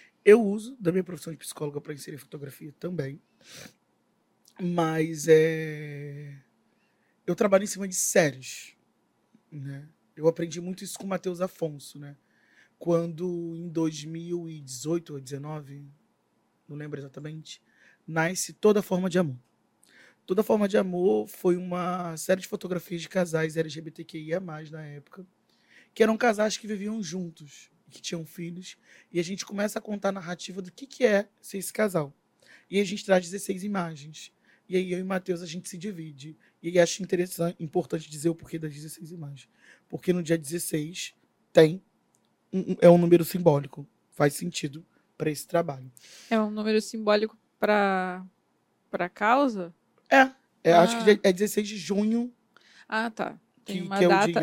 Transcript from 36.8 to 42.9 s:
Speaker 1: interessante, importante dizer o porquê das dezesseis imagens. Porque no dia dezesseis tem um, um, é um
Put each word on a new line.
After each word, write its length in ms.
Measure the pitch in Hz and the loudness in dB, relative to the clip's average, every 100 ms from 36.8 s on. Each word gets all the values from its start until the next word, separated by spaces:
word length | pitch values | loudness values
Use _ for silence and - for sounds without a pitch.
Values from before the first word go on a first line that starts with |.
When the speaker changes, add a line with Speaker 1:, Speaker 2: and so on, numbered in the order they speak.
| 170 - | 4 2
Speaker 1:
interessante, 580 | 180 180 185 - 170 - | -2 -2 -2 -2 -4 -4
importante 480 | 156 180 - - 151 | -4 -4 -2 -6 -8
dizer 200 | 151 160 | -4 -2
o 60 | 165 | -2
porquê 220 | - 160 | -6 -10
das 160 | 156 | -10
dezesseis 380 | 143 156 - 160 | -12 -16 -16 -16
imagens. 380 | 175 143 139 - _ - - _ | -14 -14 -14 -20 _ -20 -20 _
Porque 240 | 160 - | -4 -2
no 100 | 180 | -2
dia 140 | 160 165 | 0 -2
dezesseis 760 | 143 170 - 160 151 185 - - _ _ _ | -2 -8 -4 -4 -4 -8 -12 -14 _ _ _
tem 320 | - 160 185 - _ _ _ _ _ _ | 8 8 4 -12 _ _ _ _ _ _
um, 180 | 190 - | -4 -2
um, 40 | - | 8
é 100 | |
um 80 | 175 | 10